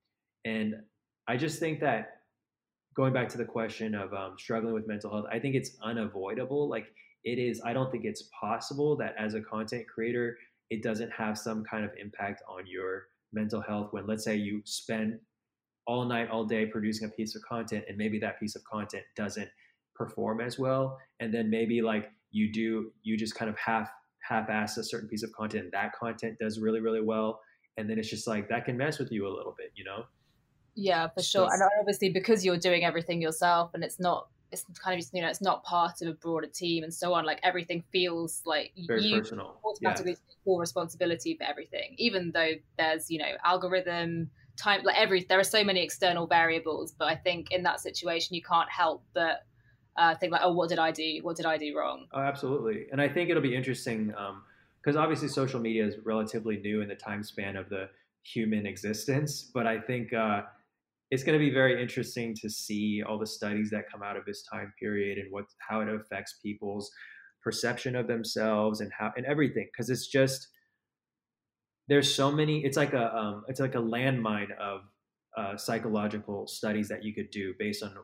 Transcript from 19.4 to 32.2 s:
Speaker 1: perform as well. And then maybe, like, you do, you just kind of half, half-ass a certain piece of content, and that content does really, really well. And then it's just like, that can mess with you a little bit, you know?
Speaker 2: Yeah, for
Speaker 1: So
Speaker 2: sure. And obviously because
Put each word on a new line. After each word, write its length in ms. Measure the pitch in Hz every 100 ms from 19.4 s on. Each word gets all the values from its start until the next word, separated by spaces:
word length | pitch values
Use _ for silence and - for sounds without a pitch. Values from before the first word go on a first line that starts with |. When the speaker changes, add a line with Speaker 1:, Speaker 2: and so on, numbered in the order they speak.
| 98 _ _ _ _
Speaker 1:
perform 460 | - 113 - 107 110
as 180 | 120 123
well. 400 | 131 131 135 - - -
And 120 | 113
then 160 | 117 110
maybe, 320 | 113 113 117
like, 280 | 113 107 107 _ _
you 220 | 107 107
do, 400 | 110 113 110 110 -
you 140 | 110 110
just 180 | 110
kind 140 | - 113
of 100 | 107
half, 320 | - 113 107 - _ _
half-ass 540 | - 113 107 107 107 -
a 60 |
certain 240 | 110 113 107
piece 140 | 107
of 100 | 110
content, 320 | - 107 107
and 80 | 90
that 200 | 95 101
content 460 | - 117 113 113 110
does 180 | 107 107
really, 220 | 110 110
really 200 | 113 110
well. 400 | 110 110 110 110 - _ _ -
And 120 | 107
then 100 | 110
it's 100 | 110
just 180 | 107 -
like, 220 | 107 98
that 160 | 117
can 120 | 123 123
mess 220 | 147 151
with 140 | 131
you 140 | 110 98
a 40 |
little 240 | 95 - -
bit, 160 | 92
you 100 | 101
know? 220 | 95 98 120 _ _ _ _ _ _
Speaker 2:
Yeah, 340 | - 196 170 165
for 120 | 185
Speaker 1:
So 220 | 180 196
Speaker 2:
sure. 60 | 180
And 100 | 175 196 208
obviously 300 | 202 202 196
because 340 | 180